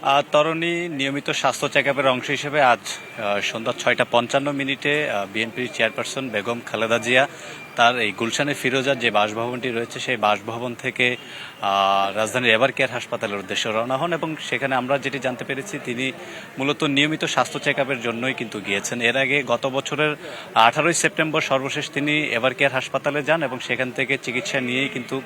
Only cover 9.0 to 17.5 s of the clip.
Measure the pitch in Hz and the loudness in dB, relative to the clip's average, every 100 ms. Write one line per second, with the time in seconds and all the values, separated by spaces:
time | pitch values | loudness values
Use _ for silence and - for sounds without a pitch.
9 | 120 104 107 107 117 123 127 117 117 123 | 2 2 2 0 -4 -4 -4 -4 -6 -8
10 | - 123 104 104 104 113 123 117 131 - | -4 0 2 2 -2 -6 -6 -6 -8 0
11 | 123 123 - - - - 101 98 98 98 | 0 0 -8 -16 -16 -4 0 4 4 4
12 | 98 98 107 127 123 110 131 - 131 120 | 2 0 0 2 4 4 4 2 -2 -2
13 | - 117 110 101 95 101 - 110 120 131 | -6 -6 -4 -4 -4 -4 -2 -2 0 -2
14 | 170 170 165 156 - 123 135 131 123 139 | -2 -2 -4 -6 -4 -4 0 0 0 0
15 | 139 135 131 123 127 135 135 147 - 120 | 0 -4 -4 -4 -6 -6 -6 -8 -6 -4
16 | 131 127 - - - - 135 147 151 139 | -4 -6 -14 -16 -14 -4 -2 0 2 4
17 | 151 156 160 - 123 | 2 2 0 2 0